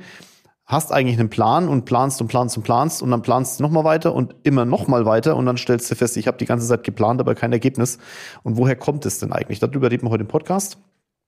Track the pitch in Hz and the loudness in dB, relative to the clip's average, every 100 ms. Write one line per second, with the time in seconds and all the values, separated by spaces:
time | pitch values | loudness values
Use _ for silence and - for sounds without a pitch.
0 | - - - _ _ _ - 147 - 143 | -6 -20 -20 _ _ _ -4 -2 0 0
1 | 127 117 110 - 110 151 175 135 - 123 | 0 0 0 2 2 2 2 0 2 0
2 | 135 135 113 123 123 113 107 117 160 - | 0 -2 -2 0 -2 -4 0 2 2 -2
3 | 127 117 127 123 139 - 147 160 156 160 | -2 -2 2 0 0 -2 0 2 2 2
4 | 165 131 120 - 151 135 120 135 - 123 | 2 0 -4 -2 2 2 2 0 2 2
5 | 110 110 156 127 127 123 - 120 - 120 | 4 4 2 2 0 -2 0 0 0 -2
6 | 120 - 135 - - 120 117 117 - 107 | -2 0 -4 -4 -2 -2 0 0 -2 0
7 | 110 127 123 117 117 117 135 - 123 - | 0 2 0 0 0 0 0 0 -4 -4
8 | - - - - 113 113 131 123 - 143 | -16 -20 -18 -10 -4 0 2 2 -2 -4
9 | 98 - 104 - - 107 123 139 127 117 | -4 -6 -4 -4 -4 -4 -2 0 0 0
10 | 120 110 104 156 - 190 - - _ _ | 0 -2 -2 -4 -2 -4 -4 -14 _ _
11 | _ _ | _ _